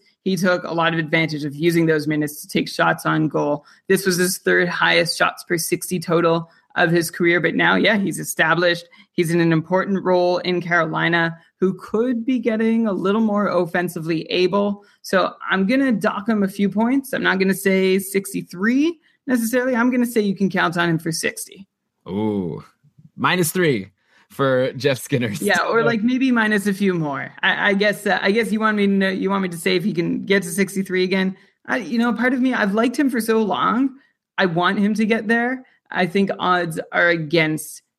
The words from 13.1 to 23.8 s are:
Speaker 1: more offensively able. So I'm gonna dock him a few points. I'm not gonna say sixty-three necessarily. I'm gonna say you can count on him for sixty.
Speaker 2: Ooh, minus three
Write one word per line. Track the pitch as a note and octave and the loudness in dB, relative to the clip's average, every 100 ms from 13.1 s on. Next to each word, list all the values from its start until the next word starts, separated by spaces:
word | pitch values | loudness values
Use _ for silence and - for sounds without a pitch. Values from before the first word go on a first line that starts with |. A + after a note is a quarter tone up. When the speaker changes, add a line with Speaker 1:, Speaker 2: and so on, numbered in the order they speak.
| G#3+ | 0
Speaker 1:
more | A3 G#3 G3 | 2 0 0
offensively | F3 E3+ F3+ F3+ F3 D#3+ D#3+ - | 0 0 -2 -4 -6 -4 -4 -2
able. | F3+ F3+ G3 G3+ G3+ - _ | 0 2 0 -2 -4 -10 _
So | - F#3+ - - - | -2 0 0 -4 -4
I'm | F#3 F#3+ | 0 2
gonna | C4 C4+ | 2 2
dock | G3 G#3 G3+ G3+ | 0 -2 -4 -2
him | G#3+ | 0
a | F#3+ | 0
few | G3 G3+ | 0 -2
points. | G3+ A#3 C#4 - | 0 0 0 -2
I'm | - | -2
not | F3 F#3+ | 0 2
gonna | F#3+ | 2
say | F#3 G3 F#3+ F#3+ F#3+ | 2 2 2 2 0
sixty-three | F#3+ G3 G3 F3 E3 F3 G#3+ C4 D#4+ E4+ _ _ - | 0 -4 -4 -8 -10 -4 0 2 0 -2 _ _ -2
necessarily. | B3 A3+ B3 B3+ A#3 | -2 0 0 0 2
I'm | B3 | 2
gonna | B3+ A#3+ | 2 0
say | A3 | 0
you | G#3 F#3+ | 0 0
can | F#3+ | 0
count | F3+ F3 F3 | 0 0 0
on | E3+ | 0
him | D#3+ | 0
for | E3 | -2
sixty. | D#3+ - - - - G3 _ _ _ - | -4 -4 -6 -14 -18 -20 _ _ _ -8
Speaker 2:
Ooh, | G2 A2 G2+ F2 G#1 - _ _ _ - - | -4 -2 -2 -4 -8 -14 _ _ _ -20 -4
minus | C#3 F3+ D#3+ | 0 0 0
three | F#3 E3 A2+ | 0 0 0